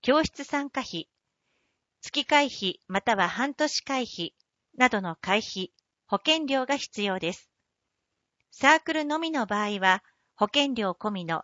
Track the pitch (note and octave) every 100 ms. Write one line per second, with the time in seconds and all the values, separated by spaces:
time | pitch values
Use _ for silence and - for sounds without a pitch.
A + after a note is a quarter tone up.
0 | - D4 D4+ - C#4 C#4+ C#4+ - - F3
1 | - _ _ _ _ _ _ _ _ _
2 | - C#4+ - D4 C#4+ - F#3+ - - F#3+
3 | A#3+ G3+ F3 E3+ C#4 C4+ D4+ - - C4+
4 | A#3 - E3+ - _ _ _ - B3+ G#3+
5 | F#3 D#3+ - G3+ - G3 F#3 _ _ _
6 | _ G3+ - D#4+ C#4+ C4+ B3+ C#4 - -
7 | G3+ F#3+ E3 F#3 _ _ _ _ _ _
8 | _ _ _ _ _ - C4+ D#4 - D#4
9 | D4 D#4 E4 D4+ G#3+ G#3 G#3 G3+ F#3+ F#3+
10 | - _ _ - G#3 D4 C#4+ A#3 G3 F3
11 | G#3+ G3 E3+ D#3+